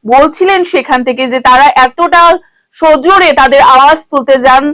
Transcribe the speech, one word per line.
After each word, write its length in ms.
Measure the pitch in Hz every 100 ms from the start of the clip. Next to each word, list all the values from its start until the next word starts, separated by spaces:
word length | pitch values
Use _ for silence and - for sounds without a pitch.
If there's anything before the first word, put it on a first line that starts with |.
| 214
বলছিলেন 460 | 254 302 - 370 381 349
সেখান 280 | 294 247 262 254
থেকে 160 | 247 262
যে 60 | 254
তারা 260 | 254 254 285 - 254
এতটা 380 | - 339 349 339 349 _ _ _ _
সজোরে 520 | 320 302 302 381 359 285
তাদের 220 | 262 277 - 262
আওয়াজ 220 | 277 311 -
তুলতে 240 | 285 254 269 254
যান 180 | 262 285